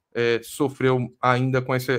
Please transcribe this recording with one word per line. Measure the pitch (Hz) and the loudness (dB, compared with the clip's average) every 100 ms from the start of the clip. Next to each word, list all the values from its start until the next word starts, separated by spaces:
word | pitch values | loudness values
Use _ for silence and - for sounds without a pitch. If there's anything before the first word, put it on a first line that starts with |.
| _ | _
é, | - 117 113 | -2 0 0
sofreu | - - 139 127 131 131 120 - | -4 -4 -2 0 2 2 -2 -2
ainda | 127 123 131 127 | 0 2 2 0
com | 127 | -2
essa, | 127 127 | -2 -2